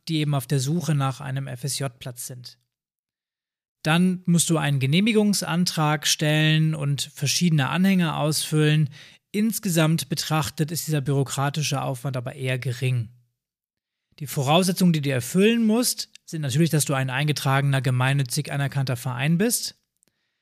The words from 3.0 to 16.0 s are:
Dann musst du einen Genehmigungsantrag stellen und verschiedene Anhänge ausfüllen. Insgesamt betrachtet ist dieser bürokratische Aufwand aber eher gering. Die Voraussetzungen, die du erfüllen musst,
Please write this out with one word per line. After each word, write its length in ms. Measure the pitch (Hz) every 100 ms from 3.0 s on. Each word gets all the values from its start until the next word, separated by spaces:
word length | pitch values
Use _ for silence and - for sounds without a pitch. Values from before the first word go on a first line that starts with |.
| _ _ _ _ _ _ _ _
Dann 420 | 156 170 185 180 175
musst 240 | 170 -
du 80 | 156
einen 240 | 147 139
Genehmigungsantrag 1200 | 135 165 220 214 208 190 - 165 180 - 151 151 -
stellen 680 | - 151 156 156 156 160 156
und 340 | 143 139 -
verschiedene 560 | - 139 - 175 156 127
Anhänge 480 | 156 190 185 165 147
ausfüllen. 720 | 147 151 - 156 151 156 151 - - - _
Insgesamt 760 | 202 220 - 196 165 156 165 -
betrachtet 600 | 151 - 156 135 - 151
ist 140 | 160 -
dieser 120 | 151
bürokratische 800 | 139 139 131 - 143 156 143 135
Aufwand 360 | 135 131 143 127
aber 180 | 123 139
eher 240 | 131 127
gering. 480 | 127 120 127 123 110 - _ _ _ _ _ _ _ _ _ -
Die 80 | 143
Voraussetzungen, 640 | 151 135 262 185 180 180
die 80 | 156
du 120 | 139
erfüllen 540 | 131 - 180 208 233 220
musst, 440 | 226 240 -